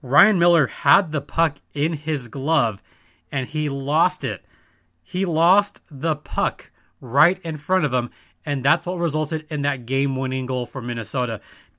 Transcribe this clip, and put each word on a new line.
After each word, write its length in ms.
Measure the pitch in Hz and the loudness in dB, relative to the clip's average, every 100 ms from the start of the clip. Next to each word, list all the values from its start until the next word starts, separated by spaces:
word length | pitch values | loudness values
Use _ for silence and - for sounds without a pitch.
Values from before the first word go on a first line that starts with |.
Ryan 360 | 127 139 202 196 | 2 4 6 4
Miller 280 | 175 170 139 | 4 4 2
had 460 | - 143 165 175 | 0 4 4 4
the 80 | 151 | -6
puck 380 | - - 165 - _ | -4 0 0 -2 _
in 200 | 147 156 | -4 -2
his 340 | 156 156 151 120 | -2 -4 -4 -4
glove, 560 | 135 135 156 117 98 _ _ _ _ _ | -6 0 0 0 -4 _ _ _ _ _
and 160 | 139 127 | -8 -4
he 220 | 151 151 | -4 -2
lost 560 | 139 135 151 175 - | -4 0 2 2 0
it. 200 | 131 95 _ _ _ _ _ _ | -6 -8 _ _ _ _ _ _
He 200 | _ 180 | _ -4
lost 580 | 185 156 170 202 196 - _ | -2 2 4 4 2 -12 _
the 280 | 139 160 151 | -6 -4 -4
puck 560 | - - 180 - - _ _ _ | -4 -2 -2 -4 -20 _ _ _
right 400 | 131 127 165 180 | -2 4 4 2
in 160 | 165 156 | -6 -8
front 260 | - 185 | -2 0
of 100 | 151 | 2
him, 160 | 123 117 _ _ _ | 0 -2 _ _ _
and 200 | - 143 | -6 -2
that's 220 | 127 165 - | 0 0 -2
what 120 | 180 | -2
resulted 480 | 170 147 151 160 156 | -2 0 -2 -4 -4
in 120 | 151 | -4
that 240 | 143 135 117 | -2 -4 -2
game-winning 600 | 135 139 131 131 131 127 | 0 0 0 -2 -2 -2
goal 200 | 127 120 | -4 -4
for 160 | 135 | -6
Minnesota. 580 | 120 120 110 139 120 110 - - _ | -6 -6 -4 -4 -2 -4 -10 -20 _